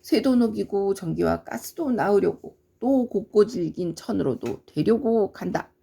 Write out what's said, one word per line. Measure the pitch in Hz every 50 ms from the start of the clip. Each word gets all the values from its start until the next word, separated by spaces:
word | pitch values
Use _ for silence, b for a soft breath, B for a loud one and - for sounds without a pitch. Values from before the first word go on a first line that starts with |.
쇠도 | _ - 320 233 - 269 254
녹이고 | 247 240 220 214 214 196 - 202 196 196 196 196
전기와 | 190 185 160 160 165 175 165 165 165 -
가스도 | - - 240 - - - - 330 269
나으려고 | 247 208 143 190 208 196 185 - - - - - - _ _ _ _ _
또 | 220 247 277 262 247 -
곱고 | - 202 - - - 208 208
질긴 | 214 - 180 170 156 156 - 180 170 165
천으로도 | - - - - - - 139 120 - - 120 - - _
되려고 | - _ 151 156 196 226 220 - 226 226 226 202 190 -
간다. | - 185 180 - - - _ _ _